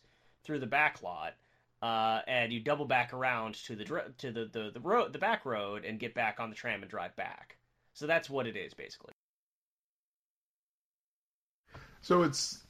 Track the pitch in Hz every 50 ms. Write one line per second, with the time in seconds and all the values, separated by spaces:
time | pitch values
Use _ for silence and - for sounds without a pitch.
0 | _ _ _ _ _ _ _ _ - - 151 139 131 110 139 143 151 147 - -
1 | - 87 87 78 80 80 - _ _ _ _ _ _ _ _ _ 113 117 113 113
2 | 110 110 110 110 - - 131 123 117 113 120 117 113 147 147 147 143 127 131 123
3 | 120 120 131 127 131 127 123 113 110 110 104 - - - 117 104 107 90 151 185
4 | - - 127 - - 127 110 113 113 107 - 113 107 107 - 123 131 175 220 240
5 | - - - 135 185 220 226 - - 131 113 104 101 98 104 104 82 104 110 107
6 | 120 113 - 123 117 107 104 - 117 110 107 - - 120 107 98 98 92 107 98
7 | 87 90 - - 95 - - - - - - _ _ _ _ _ _ _ - -
8 | 147 151 165 165 - 139 139 135 117 113 101 98 85 - - - - - - -
9 | - - - _ _ _ _ _ _ _ _ _ _ _ _ _ _ _ _ _
10 | _ _ _ _ _ _ _ _ _ _ _ _ _ _ _ _ _ _ _ _
11 | _ _ _ _ _ _ _ _ _ _ _ _ _ _ - - - - - -
12 | - - 180 180 170 156 139 - - - - - - -